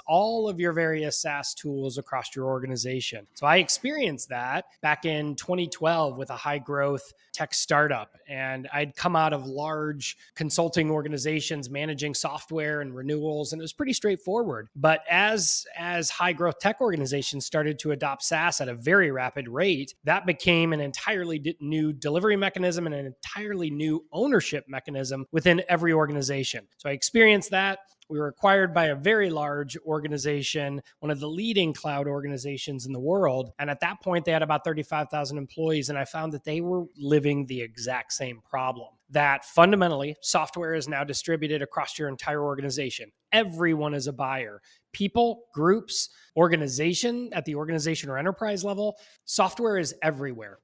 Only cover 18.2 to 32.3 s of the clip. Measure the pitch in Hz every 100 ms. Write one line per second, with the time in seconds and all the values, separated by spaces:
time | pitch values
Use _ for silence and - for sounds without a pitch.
18.2 | - 165 170 - 131 120 123 196 170 131
19.2 | 127 143 120 123 196 151 139 - 143 180
20.2 | 185 160 - 170 170 156 143 131 - 208
21.2 | 175 160 143 165 147 156 156 147 147 160
22.2 | 208 202 196 185 180 170 165 143 139 127
23.2 | - 202 208 196 165 147 156 156 - 160
24.2 | 269 240 - 147 - 131 - 139 131 135
25.2 | 135 160 170 175 180 175 170 160 151 147
26.2 | 135 139 131 117 - _ 143 139 - 233
27.2 | 220 208 - 190 196 190 - _ - 151
28.2 | 147 - 202 196 185 165 160 139 151 220
29.2 | 196 156 147 143 139 156 160 156 147 147
30.2 | 139 147 135 156 143 139 - _ 151 143
31.2 | 151 160 226 202 165 143 156 143 143 143
32.2 | 143